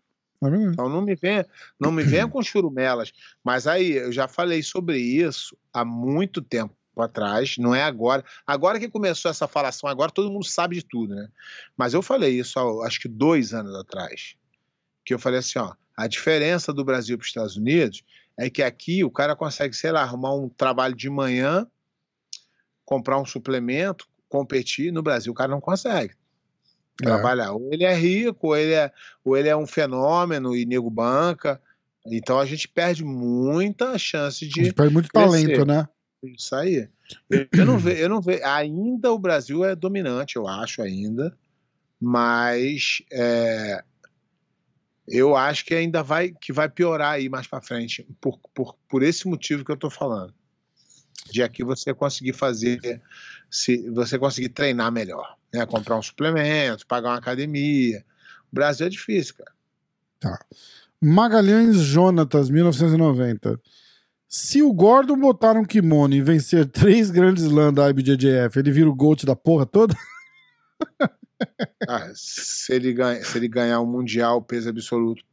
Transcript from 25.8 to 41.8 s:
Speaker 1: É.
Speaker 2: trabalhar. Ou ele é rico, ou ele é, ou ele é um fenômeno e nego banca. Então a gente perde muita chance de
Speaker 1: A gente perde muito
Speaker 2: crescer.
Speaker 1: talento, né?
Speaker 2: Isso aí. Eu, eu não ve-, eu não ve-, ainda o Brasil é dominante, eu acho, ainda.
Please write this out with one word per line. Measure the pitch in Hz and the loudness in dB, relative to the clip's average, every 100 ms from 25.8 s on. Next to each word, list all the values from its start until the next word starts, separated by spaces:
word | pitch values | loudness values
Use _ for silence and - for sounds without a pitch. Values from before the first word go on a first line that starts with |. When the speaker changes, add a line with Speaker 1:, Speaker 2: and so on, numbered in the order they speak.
| 247 190 107 _ _ _ _ _ _ _ _ - | -2 -4 -4 _ _ _ _ _ _ _ _ -6
Speaker 1:
É. | 123 | 0
Speaker 2:
trabalhar. | 110 120 127 101 | 0 0 -2 -2
Ou | 107 131 | -6 -6
ele | 156 185 | 0 2
é | 175 | 2
rico, | 175 196 240 233 160 | 2 2 -2 -2 0
ou | 151 | 2
ele | 156 | 2
é, | 156 143 - - - 131 | 2 0 -4 -20 -6 0
ou | 135 | 2
ele | 151 | 2
é | 151 | 2
um | 151 | 0
fenômeno | - 143 127 143 175 175 147 127 123 | -2 -2 0 2 2 0 -2 -2 -2
e | |
nego | 120 127 117 | -2 -2 -2
banca. | 113 120 135 170 160 147 131 _ _ _ _ 113 | -2 0 2 0 -2 -4 -6 _ _ _ _ -8
Então | 117 113 131 | -6 0 0
a | 135 | 0
gente | 151 - | -4 -6
perde | - 175 165 | -2 0 -2
muita | 151 127 120 123 131 160 202 202 247 214 | -4 -4 -2 0 0 0 0 -2 -4 -4
chance | - 156 143 - 151 | -4 -4 -4 -6 -6
de | 151 | 0
Speaker 1:
A | 180 | 2
gente | 165 | 4
perde | 147 | 4
muito | 156 160 | 4 4
Speaker 2:
crescer. | 220 202 | 6 6
Speaker 1:
talento, | 165 156 143 143 | 6 4 4 4
né? | 151 147 _ _ _ | 2 -2 _ _ _
Speaker 2:
Isso | 131 123 - 135 | -18 -14 -8 -4
aí. | 180 156 107 _ - - - | -2 -2 -4 _ -20 -20 -2
Eu, | - 135 | 0 2
eu | 175 190 | 4 6
não | 226 | 4
ve-, | 175 165 | 2 0
eu | 170 | 0
não | 214 | 0
ve-, | 175 185 | 0 0
ainda | 139 147 151 160 226 247 247 | 0 0 -2 -4 -4 -2 0
o | 226 | 0
Brasil | 185 151 127 156 190 | 0 0 -2 -2 -2
é | 175 | -2
dominante, | 190 196 151 123 143 123 | -4 -4 -4 -4 -6 -6
eu | 95 | -6
acho, | 98 113 - | -6 -8 -8
ainda. | 101 95 107 117 160 - _ _ _ _ | -6 -6 -6 -4 -6 -8 _ _ _ _